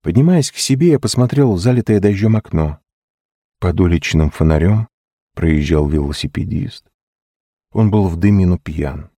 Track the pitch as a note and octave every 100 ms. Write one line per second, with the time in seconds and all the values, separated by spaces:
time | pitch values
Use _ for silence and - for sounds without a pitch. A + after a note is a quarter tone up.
0 | - F#2 D#3+ F3+ C3+ - - C3+ E3+ C#3+
1 | G#2 - B2 C3+ C3+ F#2 A2 B2 - G#2
2 | G2+ G2+ A2 A2 - D#2+ D#2 D2 _ _
3 | _ _ _ _ _ _ F2+ E2 F2+ E2+
4 | - D#2+ D#2 - D#2+ D#2 E2+ A2 A2 _
5 | _ _ _ - E2 D2+ D2 D#2 D2 D2+
6 | C#2+ D2 C#2 - - - - - _ _
7 | _ _ _ _ _ _ _ - A2 G#2+
8 | F#2+ E2+ G2+ G2+ F2+ F2 - D2+ C#2+ C#2
9 | -